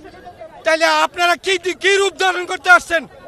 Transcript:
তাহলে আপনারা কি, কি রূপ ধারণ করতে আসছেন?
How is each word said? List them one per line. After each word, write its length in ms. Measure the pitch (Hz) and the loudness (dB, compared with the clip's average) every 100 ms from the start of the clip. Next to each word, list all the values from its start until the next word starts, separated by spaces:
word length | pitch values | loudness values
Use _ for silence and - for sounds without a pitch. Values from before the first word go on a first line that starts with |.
| 381 - 349 - 320 - | -20 -20 -20 -20 -20 -8
তাহলে 220 | 320 320 320 311 311 | -2 0 2 2 0
আপনারা 300 | 349 349 349 370 | 0 -2 0 -2
কি, 80 | 370 359 359 | -4 -4 -2
কি 80 | 381 392 | 0 2
রূপ 120 | 392 - | 0 -2
ধারণ 200 | 370 359 359 | -2 -2 -6
করতে 180 | 370 370 349 | -2 4 4
আসছেন? 260 | - 330 233 - | 4 -4 -6 -16